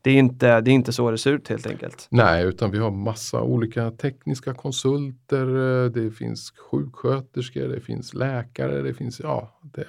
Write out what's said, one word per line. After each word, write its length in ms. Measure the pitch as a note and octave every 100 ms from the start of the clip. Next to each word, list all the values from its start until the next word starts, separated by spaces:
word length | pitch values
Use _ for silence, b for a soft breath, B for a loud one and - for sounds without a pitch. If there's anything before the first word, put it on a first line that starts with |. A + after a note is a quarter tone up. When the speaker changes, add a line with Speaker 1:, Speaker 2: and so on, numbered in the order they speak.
Speaker 1:
det 80 | C3
är 40 | C3+
inte, 420 | C3 B2+ B2+ A#2
det 100 | A#2
är 20 |
inte 200 | C3+ B2
så 180 | A#2+ A#2+
det 80 | A2
ser 140 | C3+
ut 160 | C#3+ -
helt 180 | A2 A2+
enkelt. 400 | - - - -
Speaker 2:
Nej, 340 | B2 G#2 E2
utan 260 | F#2 F#2 G#2+
vi 80 | G2+
har 120 | A2+
massa 520 | G2 G#2 A2 - A#2+
olika 480 | A#2 B2 A2+ A#2 A#2
tekniska 640 | A2+ C#3+ C3 - C3+ -
konsulter, 1300 | C3 C#3 C3 C3+ C#3+ C#3 C3 - C#3 C3 C3 C3 B2+
eh, 60 | B2
det 200 | A#2 A2+
finns 400 | A2 A#2 A2 -
sjuksköterskor, 1200 | _ - C#3 C#3+ - - C3+ C3 - B2 C3+ C3
det 120 | B2+
finns 340 | - A#2 A#2+
läkare, 680 | - C3 B2+ B2 - C3+ C#3
det 120 | C3+
finns, 260 | B2+ C3 -
ja, 380 | D#3 C3 A2 _
det, 220 | D#3 -